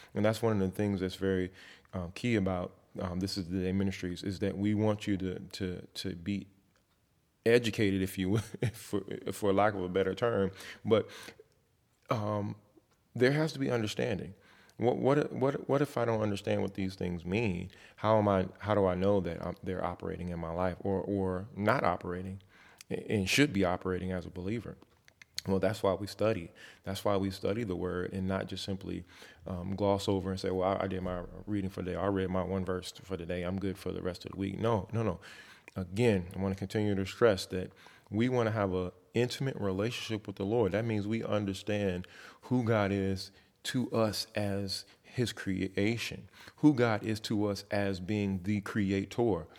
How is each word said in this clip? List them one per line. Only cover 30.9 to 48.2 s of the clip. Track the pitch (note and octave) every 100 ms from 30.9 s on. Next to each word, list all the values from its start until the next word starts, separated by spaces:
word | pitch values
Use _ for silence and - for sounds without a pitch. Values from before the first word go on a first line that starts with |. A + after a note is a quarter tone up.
| F#2
my | F#2 F2+ F2 F2+ G#2+
reading | G#2 F#2+
for | F#2+
the | F2+
day. | E2+
I | G2
read | G2 F#2
my | F#2
one | F2 F#2+
verse | F#2 F#2 - -
for | - F#2
the | E2+
day. | F2+
I'm | F2 F#2+
good | F#2+ F2+
for | F2+
the | F2+
rest | F2+ F2+
of | -
the | F#2+
week." | G2 F2+
No, | A2+ G#2+ -
no, | A2+
no. | G#2+ E2+ - - - - - -
Again, | F2+ G2 A#2+ G2 E2+
I | F#2
wanna | G2
continue | F#2+ G2 A2 G#2
to | F#2+
stress | F#2+ - A#2 F#2+ -
that | F#2 F#2 - - - -
we | G#2 B2
wanna | B2 A2
have | A2 G2
a | F#2 F2+ - _
intimate | A2+ B2 - C3+ -
relationship | G2+ F#2+ A2+ - - G#2+ -
with | F#2+
the | G2
Lord. | A#2+ G2
That | G2 A#2
means | G#2+ G#2
we | A2+
understand | A2 G#2 G2+ F#2+ - G#2 G2 F2+ F2+ - - -
who | - B2+
God | A#2 A2 G2
is | G2+ F#2+ F#2+ - - _ _
to | - B2+ A#2
us | A2+ G#2+ G2 -
as | G#2+ G2+ G2 G2 G2 - -
his | - - A2+
creation, | - G2 F#2+ F#2+ - G#2 A#2 - - G#2 - - -
who | D3+
God | B2+ A#2+ G#2
is | A2 G#2+
to | - G#2+
us | G#2 G2 -
as | G2+ G2 F#2
being | F2+ G#2+